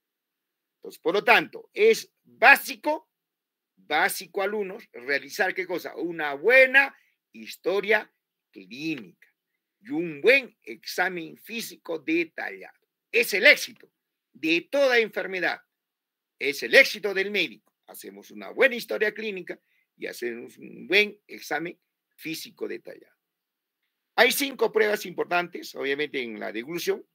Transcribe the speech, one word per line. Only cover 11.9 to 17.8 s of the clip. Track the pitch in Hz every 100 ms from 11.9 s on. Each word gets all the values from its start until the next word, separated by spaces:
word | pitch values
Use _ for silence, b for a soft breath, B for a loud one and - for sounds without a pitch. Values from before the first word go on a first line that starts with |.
| 165
detallado. | 156 165 165 - 101 98 90 - _ _ _
Es | 220 226
el | 196 247
éxito | 277 - - - _ _ _ _
de | - 160 170 170
toda | 277 277 240
enfermedad. | 214 - 185 190 165 - _ _ _ _ _ _ _ _
Es | 131 143
el | 117
éxito | 247 269 214 208
del | 190 196
médico. | 202 156 104 _ _